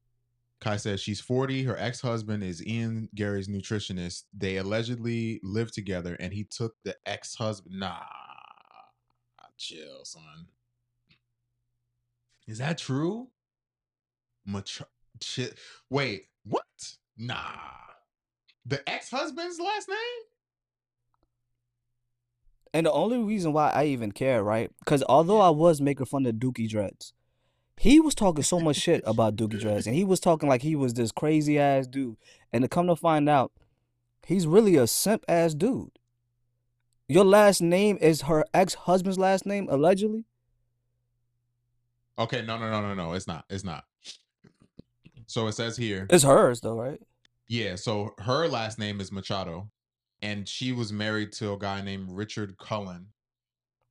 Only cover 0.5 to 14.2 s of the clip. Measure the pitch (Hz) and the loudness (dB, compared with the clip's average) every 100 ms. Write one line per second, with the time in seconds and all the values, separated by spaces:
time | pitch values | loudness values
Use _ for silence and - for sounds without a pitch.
0.5 | _ 110 104 110 98 - 101 - 127 135 | _ -6 -4 -4 -6 -6 -8 -4 -2 -2
1.5 | 135 131 - 110 123 123 117 107 104 92 | -4 -4 -4 -6 -6 -4 -4 -4 -6 -6
2.5 | 80 - 113 113 113 110 104 104 101 95 | -8 -8 -6 -4 -6 -10 -6 -4 -4 -6
3.5 | 98 - 107 - 92 87 - - 101 98 | -8 -6 -6 -6 -8 -8 -12 -16 -8 -6
4.5 | 95 95 110 117 123 117 117 113 113 95 | -4 -2 -4 -4 -6 -6 -4 -4 -8 -6
5.5 | 107 117 - 98 90 87 87 92 104 101 | -4 -4 -8 -6 -6 -6 -8 -8 -10 -12
6.5 | - 113 _ 98 - 101 104 - - 110 | -8 -10 _ -12 -10 -10 -10 -12 -8 -6
7.5 | 98 87 95 95 82 78 71 - - - | -6 -12 -10 -10 -10 -16 -18 -20 -20 -20
8.5 | - _ 55 - _ _ _ _ _ - | -20 _ -20 -20 _ _ _ _ _ -20
9.5 | - - 82 76 67 - 82 78 80 85 | -18 -16 -16 -20 -20 -20 -20 -20 -20 -20
10.5 | _ _ _ _ _ _ _ _ _ _ | _ _ _ _ _ _ _ _ _ _
11.5 | _ _ _ _ _ _ _ _ _ - | _ _ _ _ _ _ _ _ _ -16
12.5 | 110 139 170 - 131 165 226 254 _ _ | -6 -4 -4 -4 -2 -2 -4 -12 _ _
13.5 | _ _ _ _ _ _ _ | _ _ _ _ _ _ _